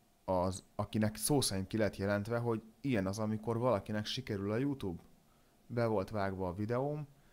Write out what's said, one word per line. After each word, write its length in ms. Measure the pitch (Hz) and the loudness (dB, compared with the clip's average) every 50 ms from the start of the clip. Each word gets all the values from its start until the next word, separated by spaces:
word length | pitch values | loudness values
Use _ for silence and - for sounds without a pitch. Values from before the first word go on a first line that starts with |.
| _ _ _ _ - | _ _ _ _ -2
az, 380 | - 92 90 87 95 92 - - - _ | 0 2 2 2 2 0 -4 -10 -10 _
akinek 400 | - 107 - - 110 107 104 107 | -6 -4 -2 0 2 2 2 0
szó 260 | - - - 147 135 | 0 0 2 4 4
szerint 260 | 117 - 101 95 92 | 4 2 0 -2 -2
ki 100 | - - | 0 0
lett 180 | 110 107 95 - | 2 2 2 0
jelentve, 420 | - 98 101 104 104 101 110 120 | 0 0 2 2 0 0 0 -2
hogy 260 | 117 117 120 113 110 - - - _ | 0 0 0 0 -2 -4 -8 -12 _
ilyen 240 | - 139 123 101 92 | -2 0 2 2 2
az, 140 | 95 98 113 | 0 0 -2
amikor 380 | 110 107 107 107 107 117 113 | -2 -2 -2 -2 -2 -2 0
valakinek 480 | 113 123 127 110 98 - - 107 104 107 | 2 2 2 2 2 0 -2 -4 -4 -2
sikerül 460 | - - - - - 107 95 98 101 | -4 -4 -4 -4 -4 -4 -2 0 0
a 60 | 107 | 0
YouTube. 460 | 120 135 143 139 135 - 95 85 85 - - - - _ _ - _ _ _ _ _ _ | 0 0 0 -2 -2 -4 -6 -6 -6 -10 -18 -20 -20 _ _ -20 _ _ _ _ _ _
Be 180 | - 120 120 117 | -6 -2 0 2
volt 240 | 113 110 98 95 - | 2 2 2 0 0
vágva 380 | 110 104 98 98 95 92 95 | -2 -2 0 0 0 -2 -2
a 60 | 90 85 | -2 -2
videóm, 540 | 101 104 107 120 123 135 147 151 151 147 - - - - - | -2 -2 0 0 0 0 -2 -4 -6 -8 -12 -16 -20 -20 -20